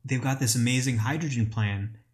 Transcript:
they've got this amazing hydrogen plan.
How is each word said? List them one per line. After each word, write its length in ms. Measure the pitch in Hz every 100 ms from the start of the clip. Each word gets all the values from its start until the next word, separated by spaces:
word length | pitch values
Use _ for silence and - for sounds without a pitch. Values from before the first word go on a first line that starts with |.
| 123
they've 160 | 127
got 180 | 131 135
this 160 | 120 120
amazing 420 | 120 127 131 117
hydrogen 480 | 117 156 165 120 107
plan. 500 | 110 101 98 104 - _